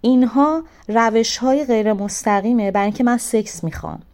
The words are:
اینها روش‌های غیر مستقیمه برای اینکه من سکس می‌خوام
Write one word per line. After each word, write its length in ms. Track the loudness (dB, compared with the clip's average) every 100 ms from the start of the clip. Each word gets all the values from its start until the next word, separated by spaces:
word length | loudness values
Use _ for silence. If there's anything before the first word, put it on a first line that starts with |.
اینها 600 | 4 2 2 2 2 0 -6 _ -2
روش‌های 760 | 0 2 2 0 -2 0 0
غیر 280 | 2 0 2
مستقیمه 760 | 0 -4 -4 0 0 2 0 0
برای 160 | 0 -2
اینکه 180 | 0
من 140 | 0 0
سکس 460 | 0 -2 -2 -8
می‌خوام 380 | -8 -8 -12 -12 -18